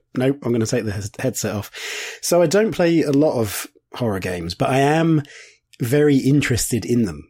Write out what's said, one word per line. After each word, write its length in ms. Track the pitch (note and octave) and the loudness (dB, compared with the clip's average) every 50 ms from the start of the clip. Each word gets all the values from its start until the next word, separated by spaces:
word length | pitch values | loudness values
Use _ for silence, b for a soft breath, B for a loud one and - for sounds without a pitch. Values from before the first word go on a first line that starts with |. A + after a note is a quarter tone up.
| _ _ - | _ _ -4
nope, 220 | B2+ B2+ C3+ C#3 - - | -2 0 0 0 -2 -2
I'm 80 | A#2 | -2
gonna 140 | A#2+ A2+ G#2+ | 0 0 0
take 180 | - C3 A#2+ G#2+ | 0 -2 -2 -2
the 80 | G#2+ F#2 | -4 -6
he-, 160 | G#2 G2 G#2 - - | -6 -8 -10 -8 -6
headset 360 | C3 B2+ - - - G2+ - | -6 -4 -4 -4 -4 -4 -4
off." 160 | G2+ - - B B B B B B B B B B | -6 -8 -10 B B B B B B B B B B
So 200 | B - F3 F3 | B 0 2 4
I 60 | F3 | 4
don't 260 | D3 F#3 G#3 A3+ G#3 D3 | 4 4 2 2 2 0
play 280 | - F3 E3+ E3+ D#3+ | 0 2 2 2 2
a 100 | - C#3+ C#3 | 2 2 2
lot 260 | C#3 D#3 D#3 G#2 A#2+ | 2 2 2 2 0
of 280 | A2+ G2 - - - - _ _ _ _ - | -2 -2 -4 -8 -10 -12 _ _ _ _ -8
horror 260 | - B2 A2 G2 F#2 | -6 -4 -4 -4 -4
games, 340 | F2+ F#2 F2+ F2 E2+ F2 - | -4 -6 -6 -6 -6 -6 -4
but 160 | - C3+ C3+ | -2 -2 0
I 100 | C3 C3+ | 2 2
am 420 | C#3 D3 D#3 E3 E3 E3 D#3+ D3 C#3+ B B B B B B B B _ _ - | 2 2 2 2 2 2 2 2 0 B B B B B B B B _ _ -8
very 380 | C3+ A2+ C#3+ D3 D3 D3+ C#3 | -4 0 2 4 4 4 4
interested 680 | B2+ A2 C3 D3 C#3+ - - A#2+ F#2+ - - B2 G#2+ - | 4 4 4 2 2 2 0 0 -2 -2 -2 -2 -2 0
in 180 | - A#2+ A#2+ A2 | 0 0 0 0
them. 260 | F2+ D2+ C#2+ - | -2 -4 -8 -16